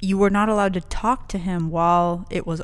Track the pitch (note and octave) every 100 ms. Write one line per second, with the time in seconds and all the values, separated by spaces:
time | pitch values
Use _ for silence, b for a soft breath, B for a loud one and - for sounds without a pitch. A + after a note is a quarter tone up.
0 | F#3+ G3 G3+ G3+ G#3+ G#3 G3 F#3 - -
1 | A3+ B3+ - G3 F3 F3+ D#3+ E3 E3+ F3
2 | F3 F3 - F#3 - E3